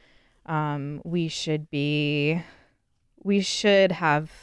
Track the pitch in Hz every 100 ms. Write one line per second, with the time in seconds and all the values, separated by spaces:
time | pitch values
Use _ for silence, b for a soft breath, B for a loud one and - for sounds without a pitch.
0 | b b b b - 156 151 147 143 147
1 | - 175 165 - 165 151 151 143 147 147
2 | 147 147 147 165 B B B B _ _
3 | _ _ 190 202 185 - 208 196 185 170
4 | 160 147 156 -